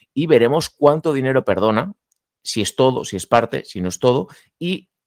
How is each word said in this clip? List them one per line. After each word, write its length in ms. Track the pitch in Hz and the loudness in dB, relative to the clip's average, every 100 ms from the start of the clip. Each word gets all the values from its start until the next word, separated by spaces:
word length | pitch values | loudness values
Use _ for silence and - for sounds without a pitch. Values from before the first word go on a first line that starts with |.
| _ | _
y 140 | - 160 | -6 2
veremos 420 | 139 117 151 160 | 4 4 0 -4
cuánto 440 | - 147 156 160 | 2 2 2 0
dinero 320 | 139 131 131 - | -2 0 0 0
perdona, 480 | 95 107 110 175 - _ _ _ _ | 0 2 0 -2 -10 _ _ _ _
si 200 | - - | -10 -6
es 140 | 101 - | -6 2
todo, 300 | 131 123 - | 2 2 -6
si 100 | 98 | -10
es 100 | - | 0
parte, 380 | 120 113 135 | 0 2 -6
si 160 | - 104 | -10 -8
no 80 | 90 | -8
es 120 | - | -2
todo, 280 | 127 127 185 - _ _ | 0 0 -4 -14 _ _
y 300 | 175 190 - _ | -8 -8 -10 _